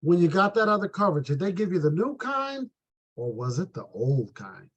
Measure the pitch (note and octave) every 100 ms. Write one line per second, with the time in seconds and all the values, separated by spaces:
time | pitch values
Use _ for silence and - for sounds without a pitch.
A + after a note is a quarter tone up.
0 | C#3+ F3 E3+ D3 G3+ G3+ G#3+ G#3 G3 -
1 | G3+ D3+ C#3 C#3+ F#3+ F#3 G#3 F3+ D3+ D3+
2 | A#3+ C#4+ B3+ C4+ C#4 C#4 C4 _ _ _
3 | _ - A#2+ A2+ B2+ B2 F#3 - - F#2
4 | B2 C#3 G#2+ - G2+ F#2+ F#2+